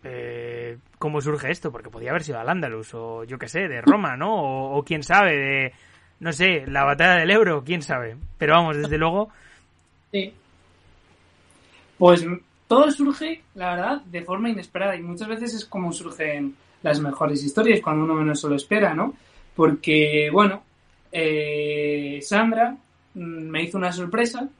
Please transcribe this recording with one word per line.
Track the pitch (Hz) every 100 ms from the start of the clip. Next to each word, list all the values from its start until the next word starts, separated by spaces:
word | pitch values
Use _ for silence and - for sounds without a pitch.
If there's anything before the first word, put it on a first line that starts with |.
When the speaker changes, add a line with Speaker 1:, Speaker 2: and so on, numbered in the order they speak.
Speaker 1:
eh, | 131 123 120 120 120 120 120 120 _ _
¿cómo | 151 151
surge | 143 151 131
esto? | 175 160
Porque | 120 113
podía | 113 120
haber | 165
sido | 151 120
Al-Ándalus, | 117 185 147 110 110
o | 120 113 113
yo | 113 127
qué | 120
sé, | 165 190
de | 123
Roma, | 117 208 175 127
¿no? | 170 220
O, | 143 135 135 139
o |
quién | 139 160
sabe, | 139 180 196 147
de, | 139 139 131 - _ _ _ _
no | 165
sé, | 139 185 170 135
la | 139
batalla | 139 143 170 180
del | 165
Ebro, | 208 202 156
quién | 131 175
sabe. | 143 131 117 117 - -
Pero | 151
vamos, | 165 165 147
desde | 151 151
luego | 160 185 214 - - - _ _ _ _ _
Speaker 2:
Sí. | 196 196 - _ _ _ _ _ _ _ _ _ _ _ _ _ _ _ _
Pues | 180 175 170 175 _ _ _
todo | 240 302
surge, | 285 285 277 311 330 _ 196
la | 180 175
verdad, | 202 285
de | 190 170
forma | 170 190 233
inesperada, | 214 175 180 196 180
y |
muchas | 170 175 214
veces | 220 240
es | 214 -
como | 196 175
surgen | - 170 - 156 147 139 139 _ _
las | 160 147
mejores | 147 135 151 147
historias, | 143 214 220 214
cuando | - 151 160
uno | 160
menos | 151 147
se | 151
lo | 143
espera, | - 208 196
¿no? | 156 233 - _ - - -
Porque, | 160 147 - 156 151 151 151
bueno, | 165 202 196 _ _ _ _ _
eh, | 170 160 156 151 147 147 147 147 147 143 143
Sandra, | 139 208 226 226 240 269 _ _ _ -
mm, |
me | 170 165 160 156
hizo | 170 196
una | 180
sorpresa | 175 175 220 240 240 277 _